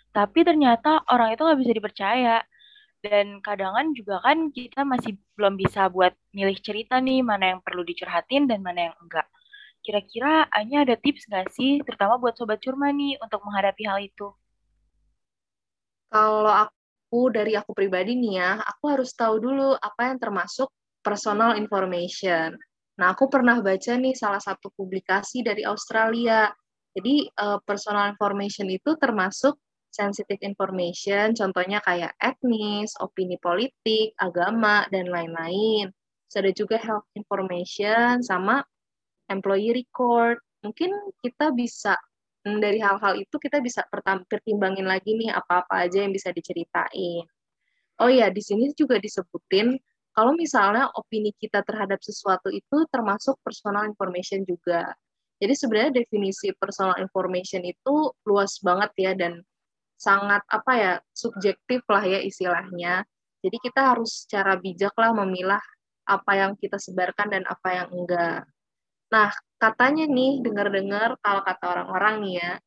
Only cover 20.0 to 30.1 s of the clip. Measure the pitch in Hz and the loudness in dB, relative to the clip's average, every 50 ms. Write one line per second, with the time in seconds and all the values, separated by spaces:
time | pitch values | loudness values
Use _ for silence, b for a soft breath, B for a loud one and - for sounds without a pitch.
20 | 240 254 269 247 247 226 202 180 175 - - - 269 - _ _ _ _ _ _ | -4 -4 -4 -4 -6 -4 -4 -4 -4 -4 -4 -6 -6 -6 _ _ _ _ _ _
21 | - 208 208 208 - 220 208 208 226 233 220 214 214 208 208 196 190 185 180 175 | -4 -4 -4 -2 -2 -2 0 2 2 2 2 0 -2 -2 -2 -2 -2 -2 -2 -4
22 | 175 180 - - - 185 170 160 160 160 170 - - _ _ _ _ _ _ - | -4 -6 -8 -6 -2 0 0 0 0 -2 -6 -10 -16 _ _ _ _ _ _ 0
23 | 180 185 190 - 277 269 285 269 247 247 233 240 196 196 190 190 - 240 240 254 | 0 0 2 2 2 2 4 4 4 4 4 4 2 0 0 0 -2 -2 -2 0
24 | 254 262 262 - 233 208 196 202 - 202 185 - - 196 - - 196 185 190 190 | 0 0 -2 -2 -2 -2 -2 -2 -4 -6 -8 -8 -10 -14 -12 -10 -10 -8 -6 -6
25 | - - 190 202 202 - - 254 226 226 208 208 214 - 208 208 - - - 220 | -2 0 0 0 -2 -4 -6 -4 -4 -2 -2 -2 -2 -4 -4 -6 -6 -4 0 2
26 | 220 226 226 233 233 233 226 220 214 208 - - _ _ _ _ _ _ _ 190 | 2 2 2 0 2 4 4 4 4 2 0 -4 _ _ _ _ _ _ _ -4
27 | 185 240 285 294 - - - - 208 208 202 185 - - 220 202 - 214 208 208 | 0 2 2 2 2 0 -4 -4 -2 -2 -2 -2 -2 -4 -6 -4 -4 -2 0 0
28 | 202 202 202 - 208 202 202 202 202 202 196 - 196 185 185 190 - 294 320 320 | 0 0 0 0 -2 0 0 -2 -4 -6 -6 -6 -4 -4 -4 -2 -2 -2 0 2
29 | 285 247 220 208 185 196 196 - - 285 294 - _ _ _ _ _ _ - - | 0 0 2 0 0 -2 0 0 2 0 0 0 _ _ _ _ _ _ -6 -4
30 | 202 202 | -4 -2